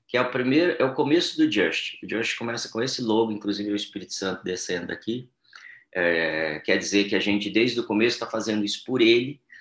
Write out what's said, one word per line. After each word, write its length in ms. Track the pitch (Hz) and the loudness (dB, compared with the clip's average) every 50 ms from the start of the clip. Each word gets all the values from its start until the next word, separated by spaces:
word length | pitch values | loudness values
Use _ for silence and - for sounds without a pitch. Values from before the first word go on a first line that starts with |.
| _ _ | _ _
que 80 | - | -2
é 60 | 123 | 0
o 80 | 123 123 | 0 0
primeiro, 460 | - 123 123 127 131 151 170 175 160 - | -2 -2 0 2 4 4 4 4 2 2
é 60 | 127 | 0
o 80 | 131 131 | 0 2
começo 420 | - 143 135 147 175 170 - - | 0 2 2 2 2 2 0 2
do 160 | 156 156 151 | 2 2 2
Just. 460 | - 107 90 80 80 - - - - - - | 4 2 2 2 0 -2 -4 -6 -10 -12 -10
O 40 | 92 | -6
Just 300 | 101 107 117 113 - - | -4 -2 -2 -2 -4 -4
começa 320 | 117 117 117 117 - - | -4 -4 -4 -4 -6 -6
com 120 | - 113 | -4 -4
esse 200 | 117 135 - - | -2 -2 -2 -2
logo, 300 | 127 113 107 110 113 113 | 0 2 2 4 2 2
inclusive 400 | 107 104 - 101 101 98 101 104 | 0 -4 -4 -4 -2 -2 -2 -2
o 40 | 104 | -2
Espírito 380 | 101 - - - 98 90 87 - | -2 -4 -6 -10 -12 -12 -10 -8
Santo 300 | - - 95 92 92 - | -6 -4 -4 -4 -4 -6
descendo 500 | 90 90 90 - - 92 87 82 82 85 | -6 -6 -6 -4 -4 -4 -4 -4 -6 -8
aqui. 340 | - - - 113 123 127 - _ _ _ _ - - - - - - _ _ | -8 -6 -6 -6 -6 -8 -12 _ _ _ _ -20 -20 -20 -20 -20 -20 _ _
É, 680 | - 92 87 87 85 82 82 80 78 78 80 78 78 78 | -4 0 0 2 2 2 0 0 0 -2 -2 -4 -4 -4
quer 180 | - - 95 98 | -2 0 0 0
dizer 280 | 87 - 101 101 101 | 0 2 2 2 2
que 100 | 101 107 | 2 2
a 40 | 95 | 0
gente, 300 | 87 104 101 101 104 107 | 2 2 0 0 0 0
desde 300 | 90 107 113 127 117 120 | 2 2 2 2 2 0
o 40 | 113 | -2
começo, 340 | - 107 104 113 120 117 - | 0 0 2 2 2 0 -2
tá 80 | - - | -4 -6
fazendo 360 | - 110 104 113 107 107 104 | -4 -4 -2 -2 0 0 0
isso 200 | 104 - - - | -2 -4 -6 -6
por 160 | - 127 127 | -4 2 4
ele 400 | 117 113 117 120 127 135 147 - _ _ - - | 6 6 6 6 4 0 -6 -12 _ _ -20 -20